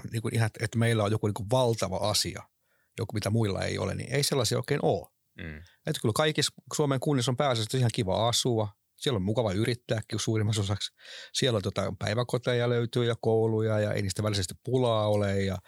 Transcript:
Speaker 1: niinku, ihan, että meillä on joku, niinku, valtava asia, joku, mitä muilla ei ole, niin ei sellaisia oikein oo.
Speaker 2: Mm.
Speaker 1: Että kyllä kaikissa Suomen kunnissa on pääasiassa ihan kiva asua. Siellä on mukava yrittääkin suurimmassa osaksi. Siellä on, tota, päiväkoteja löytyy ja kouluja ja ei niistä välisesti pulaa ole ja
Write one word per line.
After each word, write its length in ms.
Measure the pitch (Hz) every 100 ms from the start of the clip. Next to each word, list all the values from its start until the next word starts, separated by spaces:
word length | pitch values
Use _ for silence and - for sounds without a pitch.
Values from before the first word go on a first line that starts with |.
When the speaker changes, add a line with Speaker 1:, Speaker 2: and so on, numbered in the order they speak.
| 110
Speaker 1:
niinku, 180 | 113 113
ihan, 160 | 113 113 -
että 180 | 113 113
meillä 260 | 117 113
on 80 | 101
joku, 160 | 107 104
niinku, 180 | 101 101
valtava 460 | 127 123 113 92 92
asia, 460 | 101 - 90 95 - _ _ _ _ -
joku, 160 | -
mitä 160 | 107 98
muilla 320 | 113 107 92
ei 140 | 92 98
ole, 180 | 98 95
niin 180 | -
ei 100 | 135
sellaisia 340 | 143 139 110 120
oikein 220 | - 143
oo. 280 | 160 98 - _ _ -
Speaker 2:
Mm. 200 | 82 76
Speaker 1:
Että 440 | 87 _ - 156
kyllä 120 | 113 -
kaikissa 380 | 156 151 - - - -
Suomen 240 | 147 131
kunnissa 320 | 156 139 120
on 60 | 123
pääasiassa 400 | 143 117 107 131
ihan 140 | 120
kiva 340 | - 95 92 117
asua. 500 | 113 131 113 107 - _ _
Siellä 200 | 147 107
on 40 |
mukava 280 | 92 113 110
yrittääkin 680 | 95 117 117 - 110 - 110
suurimmassa 420 | - 101 107 110
osaksi. 300 | 98 104 - - - - -
Siellä 240 | - 135 110
on, 60 |
tota, 300 | 101 104 98 101
päiväkoteja 680 | 101 110 120 127 127 120 120
löytyy 360 | 120 117 127 117
ja 100 | 113
kouluja 580 | 113 110 113 110 110 107
ja 140 | 104
ei 80 | 104
niistä 220 | 98 -
välisesti 300 | 107 101 92 -
pulaa 440 | - 131 123 110 107
ole 360 | 104 101 98
ja 140 | 98 92